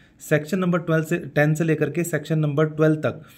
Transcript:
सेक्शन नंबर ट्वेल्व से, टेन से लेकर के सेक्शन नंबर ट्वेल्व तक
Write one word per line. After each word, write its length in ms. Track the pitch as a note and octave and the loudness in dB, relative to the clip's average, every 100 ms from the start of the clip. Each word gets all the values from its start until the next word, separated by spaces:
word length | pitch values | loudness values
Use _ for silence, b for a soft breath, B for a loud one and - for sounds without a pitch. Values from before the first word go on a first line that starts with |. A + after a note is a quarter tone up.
| B B | B B
सेक्शन 380 | - D3+ D3 F#3+ | -2 -2 0 -2
नंबर 200 | F3+ F3 | 0 0
ट्वेल्व 260 | E3+ D#3+ | 0 -2
से, 120 | D#3+ F3 | 0 -4
टेन 360 | C#3+ D3 D3+ | -2 2 2
से 100 | D#3 | 2
लेकर 260 | E3 D3+ D3 | 2 2 0
के 140 | E3+ | -2
सेक्शन 340 | E3+ D3 D3+ D#3 | -4 -4 -2 -2
नंबर 260 | D3+ C#3+ | 0 0
ट्वेल्व 300 | D#3 D3+ D#3 | 0 2 2
तक 280 | D#3 C3+ - B | 2 -2 -6 B